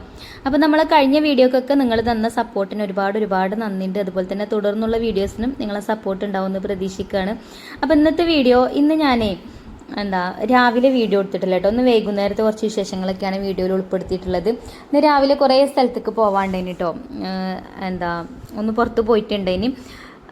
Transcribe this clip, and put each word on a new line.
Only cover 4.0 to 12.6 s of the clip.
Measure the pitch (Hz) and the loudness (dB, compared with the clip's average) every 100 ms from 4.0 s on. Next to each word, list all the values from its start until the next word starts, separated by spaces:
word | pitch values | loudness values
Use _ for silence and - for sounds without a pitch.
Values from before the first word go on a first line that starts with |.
| 190 180 185 | -4 -4 -4
തന്നെ | 196 208 | -6 -4
തുടർന്നുള്ള | 214 202 214 220 226 | -2 -2 -2 -2 -2
വീഡിയോസിനും | 226 190 196 - 240 269 | -2 -2 -4 -4 -6 -4
നിങ്ങളെ | 214 208 | -6 -6
സപ്പോർട്ട് | 208 220 202 190 208 | -4 -4 -4 -4 -4
ഉണ്ടാവുമെന്ന് | 190 190 190 | -4 -4 -4
പ്രതീക്ഷിക്കുകയാണ്. | 202 190 190 185 226 196 190 226 - - - - | -6 -4 -6 -6 -6 -4 -4 -6 -12 -20 -18 -6
അപ്പോൾ | 262 311 | 2 4
ഇന്നത്തെ | 311 311 339 | 4 2 2
വീഡിയോ, | 311 247 247 254 277 | 4 6 4 4 2
ഇന്ന് | 294 311 | 2 2
ഞാനേ, | 294 240 214 175 - - - - - - | 2 2 0 -4 -10 -20 -20 -20 -12 -8
എന്താ, | 202 185 180 - 214 | -4 -2 -2 -4 2
രാവിലെ | 247 247 233 269 | 4 4 4 4
വീഡിയോ | 262 214 196 | 4 2 2
എടുത്തിട്ടില്ല | 190 185 185 185 | 0 -2 0 2
ട്ടോ. | 196 | 2
ഒന്ന് | 233 | 2
വൈകുന്നേരത്തെ | 254 226 208 202 202 202 | 4 4 2 -2 -2 0
കുറച്ച് | 220 214 | 0 0